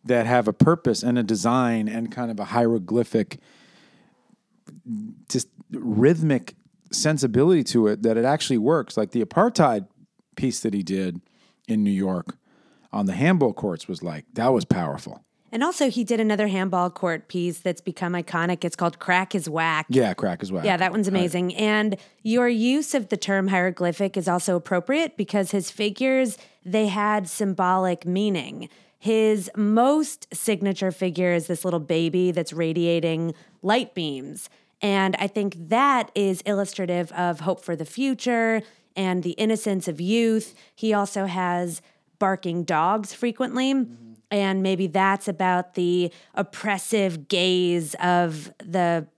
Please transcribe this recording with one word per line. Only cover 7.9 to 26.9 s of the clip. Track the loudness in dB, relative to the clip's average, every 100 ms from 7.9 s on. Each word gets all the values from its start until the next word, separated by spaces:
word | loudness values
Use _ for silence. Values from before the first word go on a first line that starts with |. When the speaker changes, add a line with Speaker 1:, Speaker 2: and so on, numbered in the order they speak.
| 2
Speaker 1:
that | 2 2
it |
actually | 2 0 0 2
works. | 2 2 0 -4
Like | -2
the | -2
apartheid | 0 2 2 4 4 2 -4 _ _ _ _ -4
piece | -4 -2
that | -4
he | -4
did | -2 -2 -2 -6 _ _ _ _ -2
in | 0
New | 2
York | 2 0 -2 -6 -14 _ _ _ _ _
on | -4 -2
the |
handball | 2 2 4 2
courts | 0 -4 -6 -8
was | -8
like, | -8 -10 -10
that | -2 2
was | 2
powerful. | 2 0 0 -6 -12 -18 _ _ _
Speaker 2:
And | -2
also | -2 2 0
he | 0
did | -2 0
another | 0 0 0
handball | 0 0 0 -2
court | -2 -4 -4 -6
piece | -4 -4 -4
that's | -6 -4
become | -8 -6 -4
iconic. | -4 -4 -2 0 -2
It's | -4 -2
called | -2 -2
Crack | 2 2 2
is | -4 -4
Whack. | -2 0 0 2
Speaker 1:
Yeah, | 2 2
Crack | 0 -2 -2
is | -4
Whack. | -2
Speaker 2:
Yeah, | 0 2
that | 2
one's | 0 0
Speaker 1:
Right. | 2
Speaker 2:
amazing. | 0 0 -2 0
And | 2 2 0 -2 -8 _
your | -2 2 2
use | 2 2 0 0
of | -4 -2
the | -4
term | 0 0 2
hieroglyphic | 2 0 0 -2 0 -2 -2
is | 0
also | 0 0 -2
appropriate | 0 -2 0 -2 -2 -4
because | -2 -2 0
his | -2 -4
figures, | -4 -4 -2 0 2 0 -4 -18 _
they | -2 0
had | 2